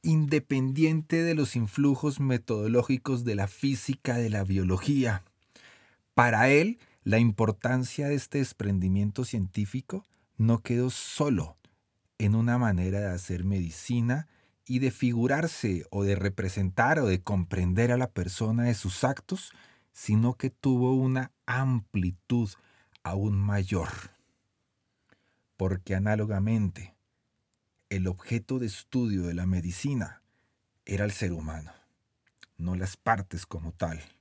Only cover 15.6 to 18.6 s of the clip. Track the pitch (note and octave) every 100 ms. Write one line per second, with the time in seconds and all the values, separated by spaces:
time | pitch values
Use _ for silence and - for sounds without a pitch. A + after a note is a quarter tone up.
15.6 | A2 F2 - G2+ G2+ F#2+ G2 F#2+ F#2+ G2+
16.6 | F#2 F#2+ A#2+ D#3+ A#2+ F#2 - G2 E2+ F#2+
17.6 | F2+ F#2 A#2+ B2 B2+ - F#2 F#2+ A2 A#2